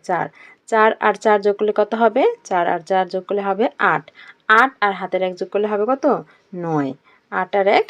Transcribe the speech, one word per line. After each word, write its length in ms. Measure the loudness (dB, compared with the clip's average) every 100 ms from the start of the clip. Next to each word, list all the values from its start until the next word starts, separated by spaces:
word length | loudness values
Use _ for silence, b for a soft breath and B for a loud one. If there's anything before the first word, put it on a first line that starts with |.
চার। 240 | -6 -4 -4 B B B -4
চার 220 | 2 2 2
আর 140 | -2
চার 240 | 0 0 2
যোগ 140 | 2 0
করলে 160 | -2
কত 200 | 0 -2
হবে? 280 | 2 0 2 0 -2
চার 200 | -4 -2 0
আর 120 | -2
চার 240 | -2 -2 -2
যোগ 140 | -6 -6
করলে 160 | -4
হবে 220 | -2 -2 -2 0 0
আট। 120 | 0 -4 B B B 2
আট 220 | 4 4 2
আর 120 | -4
হাতের 280 | -2 -4 -2
এক 120 | -2
যোগ 140 | -4 -6
করলে 180 | -4 -2
হবে 160 | -2 -2
কত? 180 | 0 0 -2 -4 b b
নয়। 360 | -10 -4 -2 -4 -8 b b b
আট 180 | -6 -2 0
আর 100 | 2
এক, 180 | 2 0